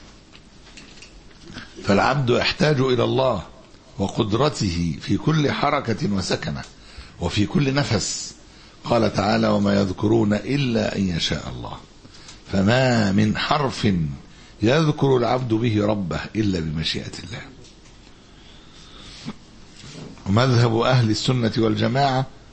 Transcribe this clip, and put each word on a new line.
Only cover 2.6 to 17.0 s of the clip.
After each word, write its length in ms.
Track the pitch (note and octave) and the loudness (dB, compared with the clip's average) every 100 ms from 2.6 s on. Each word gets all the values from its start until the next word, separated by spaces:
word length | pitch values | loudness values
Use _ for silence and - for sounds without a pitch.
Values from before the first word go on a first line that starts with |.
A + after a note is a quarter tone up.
| D3+ D3 | 2 2
إلى 240 | C3 B2 | 2 2
الله 400 | A#2 A#2+ C3 G#2+ - - - - - - | 2 2 0 -2 -6 -18 -20 -20 -16 -6
وقدرته 1000 | G2 - G#2+ G#2 D3 C#3+ G#2 E2+ E2+ B1+ | -4 -2 0 2 0 0 -2 0 -2 -4
في 160 | - G2 | -2 0
كل 340 | - D#3 C#3 | 2 0 0
حركة 600 | A2 C#3+ D3 A#2+ G#2+ F3 | 0 0 -2 -2 -2 -2
وسكنة 480 | G2+ E2+ - - C#2+ - - - - - - | -2 -2 -4 -4 -8 -12 -20 -20 -20 -20 -8
وفي 260 | F2 G#2 G2+ | -4 0 0
كل 280 | - C#3 | 2 2
نفس. 600 | C3+ B2+ G#2 - - - - - - - - | 0 0 -2 -2 -8 -12 -16 -20 -20 -20 -16
قال 300 | - A#2+ A2 | -2 2 2
تعالى: 340 | G#2 G2+ A2+ A2 | 0 0 2 2
"وما 260 | G#2 G2+ | 2 2
يذكرون 600 | G2+ G2 F#2 G#2 A2+ G#2+ | 2 0 0 2 2 4
إلا 640 | G#2 - C#3+ C3 A2+ G#2 - | 0 0 0 0 0 0 0
أن 100 | F#2+ | -2
يشاء 420 | E2 - D2+ B1 | -2 -2 -4 -6
الله". 280 | B1+ A1+ - - - - - - - - | -10 -10 -14 -18 -20 -20 -20 -20 -20 -4
فما 600 | G2 F#2+ B2 C3 A#2+ G#2 | 0 2 4 4 2 2
من 260 | G2 G#2+ - | 2 2 0
حرف 500 | - D3+ C3+ G2+ F#3+ F#2 D2+ C2+ - - - - | 0 0 0 0 0 0 -2 -6 -14 -20 -20 -2
يذكر 560 | G#2+ D3 D#3 - C#3 C3 | 2 4 4 2 2 4
العبد 360 | A2+ B2+ B2+ | 2 0 0
به 320 | A2 A#2+ G#2 G2+ | 0 2 2 2
ربه 340 | G#2 F2+ D2+ - G2+ | 0 -2 -6 -4 -2
إلا 240 | G#2+ F2+ | 0 0
بمشيئة 520 | D#2+ D#2 D#2+ - | -2 -4 -4 -6